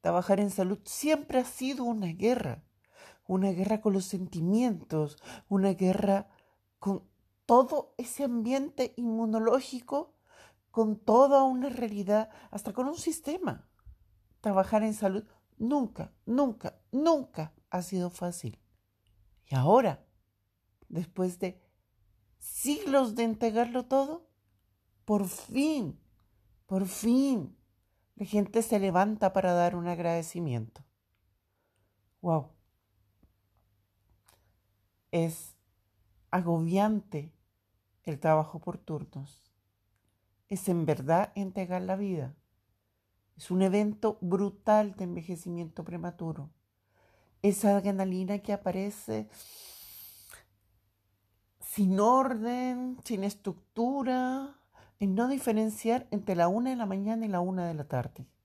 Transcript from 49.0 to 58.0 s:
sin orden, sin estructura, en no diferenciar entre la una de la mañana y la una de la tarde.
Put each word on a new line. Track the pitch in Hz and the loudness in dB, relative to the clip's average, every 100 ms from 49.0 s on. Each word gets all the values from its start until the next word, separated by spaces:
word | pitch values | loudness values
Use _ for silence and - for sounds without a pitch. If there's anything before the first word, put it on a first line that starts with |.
| - 214 214 - - - - - - - - - - - _ _ _ _ _ _ _ _ _ _ _ _ | -8 -8 -8 -16 -20 -20 -20 -20 -20 -20 -20 -20 -20 -20 _ _ _ _ _ _ _ _ _ _ _ _
sin | - - 196 190 | -12 0 2 4
orden, | 214 254 262 233 226 247 254 247 254 254 | 6 6 4 -2 -4 -4 -4 -4 -8 -10
sin | - 208 | -6 -4
estructura, | 196 196 202 170 _ - 233 277 262 254 254 262 277 277 _ _ - _ | -4 -4 -10 -10 _ -4 -2 -2 -2 0 -2 -4 -8 -16 _ _ -20 _
en | 202 | -2
no | 190 247 | 2 0
diferenciar | 277 254 214 220 214 220 247 247 | 0 0 2 0 -2 0 0 0
entre | 208 208 | -6 -2
la | 180 170 | 2 2
una | 208 254 | 2 0
de | 254 | -2
la | 208 | -4
mañana | 190 202 226 220 | -2 -2 -2 -2
y | |
la | 185 | -2
una | 180 185 175 | -2 -2 -4
de | |
la | 160 139 | -6 -4
tarde. | 127 | -4